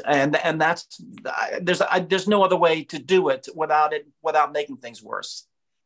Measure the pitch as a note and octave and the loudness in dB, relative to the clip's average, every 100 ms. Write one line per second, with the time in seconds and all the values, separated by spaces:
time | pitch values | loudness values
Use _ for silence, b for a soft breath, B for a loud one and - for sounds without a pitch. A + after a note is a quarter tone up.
0 | - C#3+ C#3+ D3 E3+ D#3 D#3 F3 - - | 0 2 2 0 0 0 0 -2 -8 -20
1 | - - - - G#2+ - F3+ F3+ - F#3 | -20 -14 -8 -4 -4 -4 -2 0 0 0
2 | E3 F#3+ F#3+ G#3 F#3+ F3 E3+ D#3+ D#3 D#3 | 0 -2 2 2 4 4 4 2 -4 -10
3 | C3 F#3 D#3+ C3 - E3 D#3 D3+ D3+ D3+ | 0 2 4 0 -4 -6 0 2 2 0
4 | D3 _ D#3+ D3+ D3 D3+ D3 C3 A#2 A2 | -10 _ 0 2 2 0 -6 -10 -16 -16
5 | G#2+ G2 - - - _ _ _ | -12 -10 -10 -14 -18 _ _ _